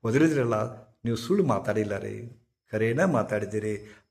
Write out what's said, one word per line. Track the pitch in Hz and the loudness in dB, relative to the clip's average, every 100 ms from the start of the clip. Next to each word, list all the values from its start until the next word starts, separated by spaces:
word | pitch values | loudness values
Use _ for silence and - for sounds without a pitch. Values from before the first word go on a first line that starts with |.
ಒದರಿದ್ರಲ್ಲ, | 113 123 160 147 120 107 117 - - _ | 0 4 4 2 0 0 -2 -8 -20 _
ನೀವು | 117 113 | -4 -4
ಸುಳ್ಳು | - 202 | 0 2
ಮಾತಾಡಿಲ್ಲ | 165 101 98 104 101 98 | 4 2 0 0 0 -4
ರೀ, | 101 107 117 - _ _ _ | -6 -10 -14 -18 _ _ _
ಖರೇನ | 110 113 123 | -2 0 2
ಮಾತಾಡಿದ್ದೀರಿ, | 190 131 107 107 101 107 107 101 - - _ | 2 2 0 -2 -2 -4 -4 -6 -10 -20 _